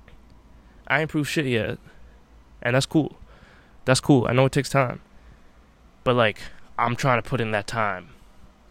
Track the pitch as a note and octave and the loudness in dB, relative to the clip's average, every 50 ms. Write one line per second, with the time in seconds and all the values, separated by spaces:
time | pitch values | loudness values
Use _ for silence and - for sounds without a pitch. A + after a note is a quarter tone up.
0 | - - - - - - - - - - - - - - - - - - B2+ C#3+ | -20 -20 -20 -20 -20 -20 -20 -20 -20 -20 -20 -20 -20 -20 -20 -16 -6 -2 0 0
1 | D#3+ D3 - D#3 C#3+ - - E3+ D3 C3+ B2 A2 G#2 - A#2 - - - - - | 0 0 -2 -2 -2 -2 -2 -2 0 0 0 0 -2 -2 -6 -8 -12 -20 -20 -20
2 | - - - - - _ - - - - - - - A#2+ A#2+ C3+ C#3 - - D#3+ | -20 -20 -20 -20 -20 _ -20 -20 -20 -20 -16 -8 -4 0 0 0 0 2 0 0
3 | C#3 - - - - - - - - - - - - _ - - - - C3 - | 0 0 -4 -14 -20 -20 -20 -20 -20 -20 -20 -20 -20 _ -20 -8 0 2 2 2
4 | - - D3+ B2+ A2+ - A#2+ B2+ C3+ C3+ - C#3+ C3 - - C#3 C3+ A#2+ - - | 4 4 4 4 4 2 2 2 2 2 0 -2 -4 -2 0 0 0 0 -4 -10
5 | - _ - - - - - - - - - - - _ _ _ _ - _ - | -14 _ -20 -20 -20 -20 -20 -20 -20 -20 -20 -20 -20 _ _ _ _ -20 _ -6
6 | - B2+ B2 B2 A#2 G#2+ G2+ - - - - - - - - - A#2 A#2 A#2+ - | 0 0 2 4 2 2 0 -2 -10 -16 -16 -16 -20 -14 -4 -2 -2 -2 0 0
7 | - C#3 B2 A#2 A2 - C3 A#2 A#2 A2 G#2+ G#2 G2+ - - A2+ A2 G2+ F#2+ F#2 | 2 2 2 2 0 -2 -2 -2 -2 -2 -2 -4 -4 -4 -4 -2 -2 -2 -4 -6
8 | F2 - - - - - - - - - - _ _ - | -10 -16 -20 -20 -20 -20 -20 -20 -20 -20 -20 _ _ -20